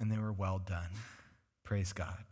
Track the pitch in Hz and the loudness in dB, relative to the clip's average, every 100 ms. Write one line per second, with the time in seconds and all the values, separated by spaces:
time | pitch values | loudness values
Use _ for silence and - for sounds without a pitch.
0 | 110 110 107 98 95 95 92 90 85 101 | 0 2 2 2 2 2 0 -2 -2 -6
1 | - - - - _ _ - 101 92 - | -10 -14 -20 -20 _ _ 0 2 2 0
2 | 90 90 - | -4 -4 -10